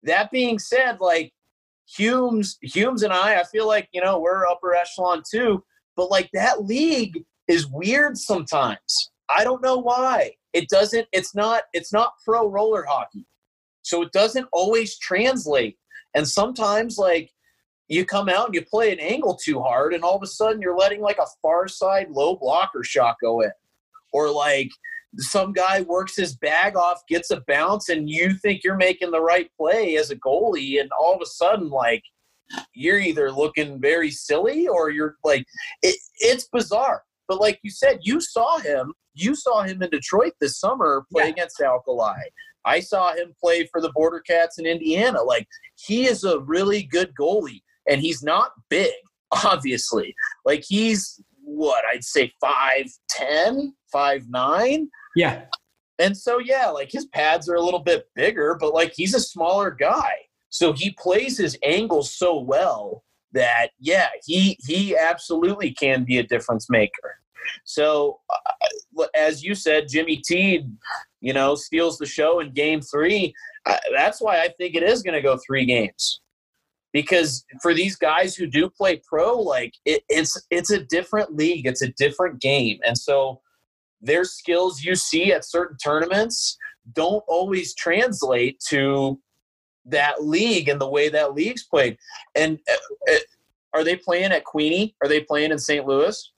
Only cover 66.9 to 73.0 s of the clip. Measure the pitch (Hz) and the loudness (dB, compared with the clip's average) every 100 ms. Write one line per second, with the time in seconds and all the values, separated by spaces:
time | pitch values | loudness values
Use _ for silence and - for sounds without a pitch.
66.9 | - - - _ - - - - - 151 | -2 -16 -16 _ -12 -12 -12 -8 0 2
67.9 | 151 143 - _ - - - - 427 - | 2 0 -2 _ -6 -4 -2 -2 -4 -14
68.9 | 156 156 151 156 151 165 202 160 156 147 | -4 -2 2 0 0 -6 -4 2 2 2
69.9 | 143 165 156 - 175 190 175 135 107 - | -2 -2 -4 -2 0 2 0 -2 -14 -12
70.9 | - - _ 123 135 135 143 - 160 170 | -12 -12 _ -4 0 2 0 -2 0 0
71.9 | 160 147 - 156 170 151 131 151 156 139 | -2 -8 0 2 2 -2 -2 0 -2 -4
72.9 | 143 | -2